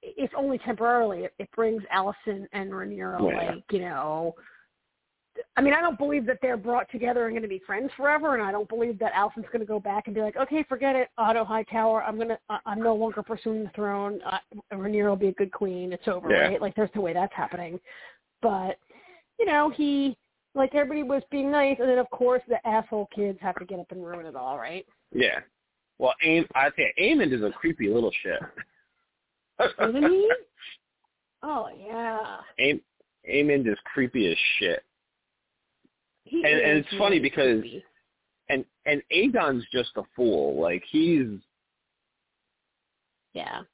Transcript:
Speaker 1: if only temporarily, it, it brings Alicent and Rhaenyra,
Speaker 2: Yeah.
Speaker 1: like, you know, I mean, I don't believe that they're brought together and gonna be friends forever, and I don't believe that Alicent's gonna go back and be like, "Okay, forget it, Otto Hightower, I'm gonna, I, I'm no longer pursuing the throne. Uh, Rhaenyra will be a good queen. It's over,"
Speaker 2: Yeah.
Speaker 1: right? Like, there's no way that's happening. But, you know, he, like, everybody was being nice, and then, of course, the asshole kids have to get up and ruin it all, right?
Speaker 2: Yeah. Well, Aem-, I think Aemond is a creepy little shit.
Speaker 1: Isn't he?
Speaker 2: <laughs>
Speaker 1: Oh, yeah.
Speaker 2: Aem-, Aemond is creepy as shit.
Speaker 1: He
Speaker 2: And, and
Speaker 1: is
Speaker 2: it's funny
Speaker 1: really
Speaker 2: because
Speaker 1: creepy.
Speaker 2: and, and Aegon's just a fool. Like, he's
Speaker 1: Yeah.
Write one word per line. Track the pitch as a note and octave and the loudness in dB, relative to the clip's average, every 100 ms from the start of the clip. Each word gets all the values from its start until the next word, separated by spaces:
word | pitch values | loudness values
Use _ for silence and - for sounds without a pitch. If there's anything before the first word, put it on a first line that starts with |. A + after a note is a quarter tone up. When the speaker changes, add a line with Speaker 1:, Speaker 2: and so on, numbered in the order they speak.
Speaker 1:
if | - - C4+ - | -14 -6 -6 -2
only | C#4 B3+ | -2 -2
temporarily, | - A3+ A#3 A#3+ A3+ F3+ | -4 -2 2 2 2 -2
it, | F3+ _ | -8 _
it | G3+ | -12
brings | - A3+ A3 G3 | -2 0 0 -2
Alicent | F#3+ F#3+ G3+ - G3 G3 | -2 -2 -4 -8 -8 -8
and | G3+ F#3+ | -10 -8
Rhaenyra, | F#3+ F#3+ G3+ F#3 F3+ F#3+ | -8 -10 -8 -8 0 0
Speaker 2:
Yeah. | - E3+ | 0 -4
Speaker 1:
like, | - - | -6 -4
you | G3+ | -4
know, | F3+ D3 D3+ D#3 E3+ E3 - - _ _ _ _ _ _ _ - - - | -4 -6 -4 -4 -4 -8 -20 -20 _ _ _ _ _ _ _ -16 -4 2
I | |
mean, | C#4+ | 4
I | D4+ | 4
don't | E4+ B3 | 2 0
believe | C#4+ D4 A3+ | -2 -2 -2
that | B3+ | -2
they're | C4 A#3 | -2 -2
brought | G3+ A#3+ - | -2 -2 -2
together | A#3+ A#3+ A#3+ A3+ | -4 -2 0 0
and | A3+ | -4
gonna | A3 | -6
be | F#3+ - | -10 -6
friends | G3+ C4+ - | -4 -4 -2
forever, | C#4+ D4+ D4+ | 2 2 2
and | B3+ | 0
I | G3+ | 0
don't | G3+ G#3 | -2 -4
believe | A3+ A#3 G#3 | -2 -2 -2
that | A3 | -2
Alicent's | F#3 G3+ - G3+ | 0 0 -2 -6
gonna | A#3 G#3+ | -6 -4
go | G#3+ | -4
back | G3+ G3+ G#3 | -2 -4 -4
and | |
be | G#3 | -4
like, | G#3+ G#3+ | -4 -2
"Okay, | C4+ D#4 | -2 -2
forget | D4+ B3+ C4+ C4 | -2 -2 0 2
it, | B3+ - | 0 0
Otto | A3 A3+ | 2 2
Hightower, | G#3+ A3 G#3+ A3+ A3 A3 | 0 -2 -2 0 2 2
I'm | G#3+ G#3+ | 0 -4
gonna, | A3+ A3 _ | -4 -4 _
I, | G#3+ - | -8 -6
I'm | G#3 | -2
no | A3+ | 0
longer | G#3+ A3+ G#3+ | 2 0 -4
pursuing | G3+ A3 A3+ A3 | -8 -6 -4 -4
the | G#3 | -6
throne. | - G#3 G3+ G3+ G3+ | -4 -4 -2 -4 -6
Uh, | - F#3+ - G#3 - | -6 -6 -8 -20 -12
Rhaenyra | G3 G3 G#3 G#3 | -8 -2 2 2
will | G3 | 2
be | G3 | 0
a | |
good | F#3 G3 | 0 -4
queen. | - G3+ F3+ F3+ | -2 -4 -4 -6
It's | F3+ - | -6 -4
over," | F3+ - | -4 2
Speaker 2:
Yeah. | - D#3 | 4 4
Speaker 1:
right? | G3 | 2
Like, | G3+ G3 | -2 -2
there's | G#3+ | -2
no | G#3+ | 0
way | F#3 | -2
that's | E3+ G3 | 0 -2
happening. | - - F3 F3 F3+ - - - - _ _ | -2 -6 -6 -10 -12 -14 -20 -20 -20 _ _
But, | A#3 G3 F#3 - _ - - - _ - | -2 0 -4 -8 _ -20 -20 -20 _ -2
you | |
know, | G#4+ G4 D#4+ | 2 4 4
he, | - D4 C#4+ C#4 A#3 _ _ _ | 2 0 2 0 -2 _ _ _
like, | C#4 C4+ | 0 2
everybody | D4 C#4+ D4+ | 2 0 -2
was | C4+ C#4 - | 0 -2 -2
being | C#4+ C#4 | -2 0
nice, | D4 C#4 C4+ | 2 2 2
and | B3+ | 4
then, | B3 | 4
of | B3 | 2
course, | - B3 B3+ - | 2 2 2 0
the | A#3 A#3 | -2 2
asshole | A3 A3 G#3+ G3+ | 0 0 -6 -6
kids | - G3+ F#3+ | -4 -4 -2
have | F#3+ F3+ | -6 -6
to | F3+ | -8
get | F#3 | -12
up | F3 | -10
and | F3+ E3+ | -12 -12
ruin | F3 | -12
it | D#3+ C3 | -12 -10
all, | B2+ C#3 | -8 -6
right? | A#2 F3 - _ _ | -8 -10 -14 _ _
Speaker 2:
Yeah. | - A#2 B1+ - _ _ _ _ _ | 0 2 0 -8 _ _ _ _ _
Well, | C3 - | 0 2
Aem-, | E3 E3 D#3+ | 4 4 2
I | C3+ C#3+ | 2 2
think | - B2+ - | 2 -2 2
Aemond | G3 D#4 F3 | 2 4 4
is | B2+ | 2
a | G#2 | -2
creepy | - - - G2+ | 0 -2 0 2
little | A2+ A2+ - | 2 2 -2
shit. | G2 D#2+ - - - _ _ _ _ _ _ _ _ _ B3 - | -4 -6 -6 -14 -18 _ _ _ _ _ _ _ _ _ -2 2
Speaker 1:
Isn't | A3+ B3 D4+ | 0 4 4
he? | F#4 G#4 B4 | 6 4 2
Speaker 2:
<laughs> | - _ - - _ _ _ _ _ _ | -4 _ -20 -20 _ _ _ _ _ _
Speaker 1:
Oh, | C#4+ C#4+ F#3 - | -6 -6 -6 -12
yeah. | G3+ A3+ A#3 A3 A3 G3 - - | -12 -8 -6 -6 -8 -10 -14 0
Speaker 2:
Aem-, | C3+ D3 _ _ _ _ - | 0 0 _ _ _ _ -4
Aemond | B2+ D3 C#3+ A#2+ | 0 2 2 2
is | G2+ - | -2 -4
creepy | - B2 C3 F#2+ | -2 -2 2 0
as | D#2+ - - | 2 0 0
shit. | F#2+ E2 _ _ _ _ _ _ _ _ _ _ _ _ _ _ | 0 -2 _ _ _ _ _ _ _ _ _ _ _ _ _ _
Speaker 1:
He | _ D#4+ | _ 0
Speaker 2:
And, | D3+ D3+ | 4 4
and | D3+ D3+ | 6 4
Speaker 1:
is | D3 | 2
Speaker 2:
it's | G3+ | 0
funny | G3+ F3+ | 4 4
Speaker 1:
really | |
Speaker 2:
because | C3+ - C3 A2 | 2 4 4 4
Speaker 1:
creepy. | A#2 A#2+ - _ _ _ _ _ _ | 0 -12 -18 _ _ _ _ _ _
Speaker 2:
and, | C#3 - _ | -4 -4 _
and | - D3 - | -2 -2 0
Aegon's | D#3+ A#3+ A#3+ D#3+ C3 A2+ | 2 4 4 2 0 -2
just | B2+ A#2+ - | -2 -2 -6
a | F#2+ - | -10 0
fool. | A#2+ F2 C#2+ C2+ | 2 4 2 2
Like, | E2 F2+ - | 0 0 0
he's | D3+ E3 E3 B2 G2+ _ _ _ _ _ _ _ _ _ _ _ _ _ _ _ _ _ _ _ | 2 4 4 2 -4 _ _ _ _ _ _ _ _ _ _ _ _ _ _ _ _ _ _ _
Speaker 1:
Yeah. | - - - - | -12 -10 -10 -14